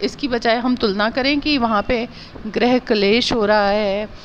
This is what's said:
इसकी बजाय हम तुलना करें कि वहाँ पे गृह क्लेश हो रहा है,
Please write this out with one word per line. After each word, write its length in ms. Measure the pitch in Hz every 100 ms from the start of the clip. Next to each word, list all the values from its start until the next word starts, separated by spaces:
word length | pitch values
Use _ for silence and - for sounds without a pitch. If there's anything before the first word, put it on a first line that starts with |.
इसकी 260 | 202 - 277
बजाय 280 | 247 233 233
हम 200 | 247 247
तुलना 340 | 226 196 214
करें 300 | 254 262 294
कि 180 | 302 285
वहाँ 260 | 233 214
पे 240 | 202 247 240 - - - 220
गृह 320 | 196 240 254
क्लेश 540 | 247 214 202 226 240
हो 120 | 247 208
रहा 240 | 214 202
है, 400 | 208 208 196 214 -